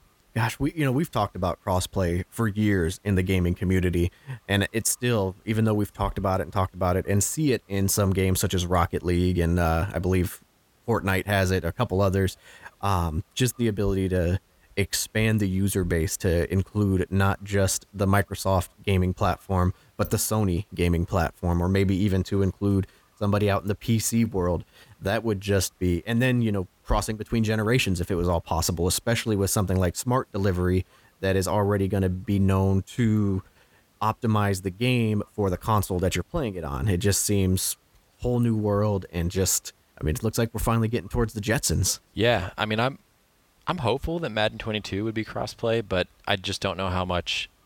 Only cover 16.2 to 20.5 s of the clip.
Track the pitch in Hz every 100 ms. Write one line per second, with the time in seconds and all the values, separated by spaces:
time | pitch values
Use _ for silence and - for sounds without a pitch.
16.2 | 95 85 80 95 - 104 101 92 - 98
17.2 | 98 - 101 101 95 - - 101 98 98
18.2 | 95 98 95 95 - - - 95 92 -
19.2 | 98 - - 92 90 - _ - - 107
20.2 | - 110 101